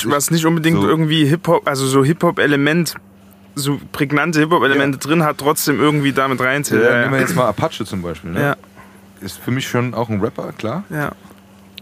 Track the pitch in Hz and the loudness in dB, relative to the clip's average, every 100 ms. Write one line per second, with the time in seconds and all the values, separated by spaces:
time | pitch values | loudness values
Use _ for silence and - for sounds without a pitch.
0 | 110 143 - 165 160 165 156 165 196 160 | 0 0 0 0 2 0 2 2 2 2
1 | 156 160 143 170 - 160 151 135 135 139 | 2 2 2 2 2 2 2 -2 2 4
2 | 135 165 170 - 131 143 143 170 165 - | 4 2 0 2 2 2 2 2 -2 -6
3 | - - - - - - 139 139 - - | -18 -20 -20 -20 -16 -6 -4 -4 -6 -4
4 | 139 147 156 151 156 175 135 139 139 131 | -2 0 0 2 2 4 4 2 0 -2
5 | 139 170 151 - 139 - - 120 151 151 | 0 2 2 0 -2 0 0 2 2 2
6 | 139 135 135 123 127 143 139 - 120 120 | 0 0 0 0 0 0 0 2 4 2
7 | 120 135 127 127 120 101 160 - 107 95 | 2 0 0 0 0 0 -4 -4 -8 -6
8 | 85 80 82 92 143 - - - - - | -6 -8 -8 -4 -2 -4 -10 -20 -20 -20
9 | - - 95 - - 127 - 123 123 117 | -20 -16 -16 -10 -6 -4 -2 -2 -2 -4
10 | 113 104 113 - 92 - 107 156 202 156 | -4 -2 -2 -4 -12 -8 -8 -8 -8 -8
11 | 147 - - - - - - - | -8 -10 -20 -20 -20 -20 -20 -16